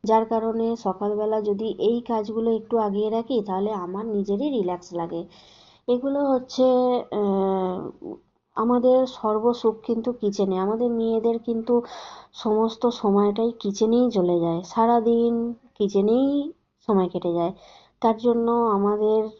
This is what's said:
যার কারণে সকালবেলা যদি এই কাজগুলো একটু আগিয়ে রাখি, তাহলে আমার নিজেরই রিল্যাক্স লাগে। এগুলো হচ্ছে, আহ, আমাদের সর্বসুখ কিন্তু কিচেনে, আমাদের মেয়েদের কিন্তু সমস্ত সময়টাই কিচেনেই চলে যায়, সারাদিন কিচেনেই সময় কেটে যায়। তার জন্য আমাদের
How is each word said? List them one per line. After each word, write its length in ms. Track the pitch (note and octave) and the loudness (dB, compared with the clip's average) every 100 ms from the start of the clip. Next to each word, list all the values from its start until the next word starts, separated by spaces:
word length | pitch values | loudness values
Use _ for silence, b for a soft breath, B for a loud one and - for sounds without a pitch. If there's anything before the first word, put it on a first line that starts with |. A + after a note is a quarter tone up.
যার 200 | A3 A3 A3 | 2 2 2
কারণে 400 | A3+ A3+ A3+ A3+ A#3 | -2 -2 -2 -2 -2
সকালবেলা 600 | G3+ F#3 G#3 G#3 G#3+ A3 | -4 -2 -2 -2 0 -2
যদি 280 | G#3 G3+ A3 - | 0 -2 -4 -2
এই 200 | G3+ A#3 | 0 0
কাজগুলো 500 | A#3+ A3+ G#3 A3 A3+ | -2 -4 -2 -2 0
একটু 220 | A3+ A3 A#3 | -2 0 -2
আগিয়ে 300 | G#3+ G3+ G#3+ | 0 0 -2
রাখি, 260 | A3+ A3+ B3+ | -2 -2 -4
তাহলে 280 | G3+ F#3+ G#3 | -2 -4 -2
আমার 300 | G#3 F3 F#3+ A3+ | -4 -6 -8 -4
নিজেরই 420 | G#3 G3 G3+ D4 | -4 -2 -2 -2
রিল্যাক্স 380 | C4 F3+ F3+ - | -2 -2 -4 -8
লাগে। 300 | E3+ E3+ E3+ - B B B B B - | -8 -6 -6 -10 B B B B B -2
এগুলো 320 | B3 C#4 C#4 | -2 0 0
হচ্ছে, 420 | C#4+ C4 B3+ - B3+ B3+ B3+ B3 - | 0 0 -2 2 4 4 2 0 -2
আহ, 680 | G#3 G3+ G3 F#3+ F#3+ F#3 F#3 - - F2+ A2 _ _ _ - | -2 0 2 0 0 -2 -6 -10 -12 -14 -16 _ _ _ -4
আমাদের 420 | A3+ B3 B3 B3+ B3+ | 2 4 4 4 2
সর্বসুখ 680 | - A3 G#3+ A#3 A#3+ A3+ A3 | -2 -2 2 0 2 0 -2
কিন্তু 280 | - A3+ A#3 | -4 -4 -2
কিচেনে, 440 | A#3+ G#3 G3+ G3 F#3 | -2 -4 0 0 0
আমাদের 300 | F#3+ A3+ A#3+ | 0 0 0
মেয়েদের 460 | A#3 A3+ A3+ A3+ A#3 | 0 0 0 0 -2
কিন্তু 360 | A#3 A3+ A3+ A#3+ A#3+ B B B B | -2 -4 0 0 0 B B B B
সমস্ত 480 | - A3 G#3+ A3+ A3 A#3+ | -6 0 2 0 0 -2
সময়টাই 560 | A#3 G#3 G3+ G#3 G#3 A3+ | 0 2 4 2 2 -2
কিচেনেই 540 | A3+ G3+ G3+ A3 A#3 B3 | -2 -6 0 2 4 4
চলে 260 | G#3+ F3 F3 | 2 2 2
যায়, 200 | E3+ E3+ | 0 -2
সারাদিন 720 | F3+ - A3+ A#3+ A3+ A#3 A#3 A#3 A#3 A#3 _ | -4 0 4 4 4 2 2 0 -4 -8 _
কিচেনেই 560 | _ G3+ G3+ G#3 A#3+ C4+ C#4+ C#4+ - _ _ - | _ 0 2 2 2 2 0 -4 -10 _ _ 0
সময় 200 | G3 F3+ | 2 2
কেটে 240 | F3+ F3 | -2 -2
যায়। 180 | E3+ E3+ G3 B B B _ | 0 -2 -4 B B B _
তার 160 | A3+ A3 | 0 2
জন্য 300 | A#3+ A#3 A#3 A#3 A#3 | 2 2 2 2 2
আমাদের 480 | G3 G3+ G#3 G#3+ A3 A3 | 2 0 0 2 2 -2